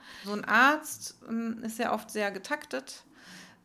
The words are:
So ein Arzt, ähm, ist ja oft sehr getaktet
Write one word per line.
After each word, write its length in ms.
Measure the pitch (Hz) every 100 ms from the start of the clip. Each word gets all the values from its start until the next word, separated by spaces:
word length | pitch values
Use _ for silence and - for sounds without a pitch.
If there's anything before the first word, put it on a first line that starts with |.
| - -
So 80 | 196
ein 120 | 208 -
Arzt, 720 | 214 269 311 302 - - - -
ähm, 340 | 226 226 226
ist 160 | 220 226
ja 140 | 240
oft 180 | 220 -
sehr 200 | 214 202
getaktet 720 | 190 - 302 - 262 262 - - - - - - -